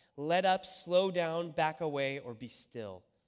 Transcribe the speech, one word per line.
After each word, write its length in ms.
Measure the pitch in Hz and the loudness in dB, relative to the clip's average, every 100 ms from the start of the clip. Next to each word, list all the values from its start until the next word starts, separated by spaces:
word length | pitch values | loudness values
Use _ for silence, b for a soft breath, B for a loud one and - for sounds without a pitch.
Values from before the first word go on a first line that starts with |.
| b - | b -6
let 300 | 147 180 190 | 0 4 4
up, 180 | 190 | 2
slow 460 | - - - 175 190 | 0 -8 2 4 4
down, 400 | 180 165 165 170 | 2 0 0 -2
back 320 | 151 156 156 | 0 0 0
away, 380 | 160 143 135 139 | -2 0 -2 -4
or 120 | 123 | -8
be 160 | 113 120 | -12 -12
still. 560 | - - 123 107 92 - _ | -12 -12 -10 -10 -12 -18 _